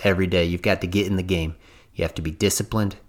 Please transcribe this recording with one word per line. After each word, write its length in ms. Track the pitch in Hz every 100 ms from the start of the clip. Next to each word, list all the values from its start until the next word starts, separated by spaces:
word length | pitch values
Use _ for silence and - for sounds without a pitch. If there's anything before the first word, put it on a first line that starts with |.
every 240 | 101 92 92
day. 160 | 90
You've 180 | 85 87
got 200 | 107 92
to 60 | 90
get 200 | 101 95
in 80 | 95
the 80 |
game. 320 | 90 87 80 - - - -
You 100 | -
have 120 | 82 -
to 60 |
be 100 | 80
disciplined. 680 | 78 82 - 101 110 98 -